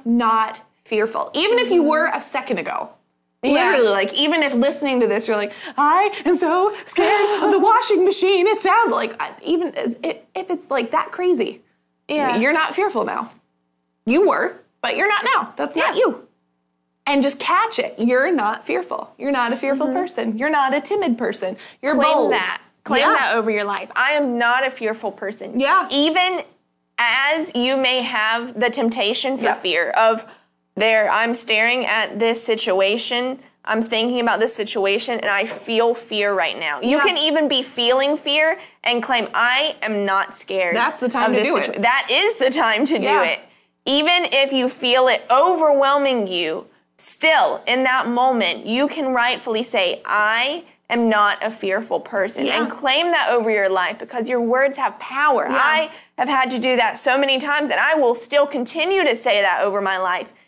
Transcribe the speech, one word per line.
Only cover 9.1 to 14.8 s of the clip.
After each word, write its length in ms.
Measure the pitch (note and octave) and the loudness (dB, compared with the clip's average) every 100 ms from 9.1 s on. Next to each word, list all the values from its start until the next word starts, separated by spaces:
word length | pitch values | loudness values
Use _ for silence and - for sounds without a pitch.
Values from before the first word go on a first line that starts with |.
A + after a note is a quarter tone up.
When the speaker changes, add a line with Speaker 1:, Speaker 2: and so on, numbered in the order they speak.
| - | -6
Speaker 1:
I, 100 | D3 - | -10 -8
even 300 | - E4 F4 - | -2 -2 -2 -4
if, 200 | A#3+ A#3 E4 - - | -6 -4 -6 -6 -10
if 160 | F#4 F#4 | -10 -6
it's, 220 | F4+ - | -6 -4
like, 200 | C4+ A#3+ | -4 -2
that 200 | - - | -2 -4
crazy, 500 | - F4+ D4 G#3 - _ _ _ _ - | -2 0 2 0 -6 _ _ _ _ -6
Speaker 2:
Yeah. 300 | D4+ C4+ A#3 | -2 0 2
Speaker 1:
you're 160 | B3+ | 2
not 200 | D#4+ D#4 | 2 0
fearful 300 | - G4+ A#3 - | 0 -2 -2 -4
now. 260 | F#2+ A3+ - _ _ _ _ _ _ - | -4 -8 -12 _ _ _ _ _ _ 0
You 220 | C#4+ G4 | 2 4
were, 280 | - - - _ _ | 2 -2 -6 _ _